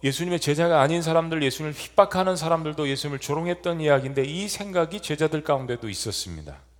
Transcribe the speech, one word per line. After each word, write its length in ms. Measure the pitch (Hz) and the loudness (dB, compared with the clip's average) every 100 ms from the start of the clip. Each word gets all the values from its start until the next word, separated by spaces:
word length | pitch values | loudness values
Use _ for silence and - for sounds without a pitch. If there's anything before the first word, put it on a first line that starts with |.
예수님의 340 | 139 135 175 170 | -2 0 -2 0
제자가 420 | - 151 170 160 | 0 2 4 6
아닌 220 | 135 170 | 6 4
사람들, 400 | 165 165 165 160 | 2 2 2 0
예수님을 320 | 139 - 156 | 0 0 -6
핍박하는 600 | 143 - - 202 185 185 180 | -8 0 4 4 4 0 0
사람들도 520 | 160 165 156 151 147 | 0 0 0 -2 -2
예수님을 300 | 135 147 139 | -2 -4 -6
조롱했던 640 | - 151 175 175 175 170 | -4 -2 -2 -2 -4 0
이야기인데, 420 | 151 139 131 139 | 4 4 4 -2
이 240 | 135 165 202 | -2 -4 -6
생각이 520 | - 202 180 160 202 | -8 -4 0 0 -4
제자들 420 | - 151 156 156 | -6 0 0 0
가운데도 460 | 147 139 127 120 110 | 0 -2 0 -6 -6
있었습니다. 680 | 95 110 - 95 82 76 69 - | -6 -6 -6 -8 -10 -12 -16 -20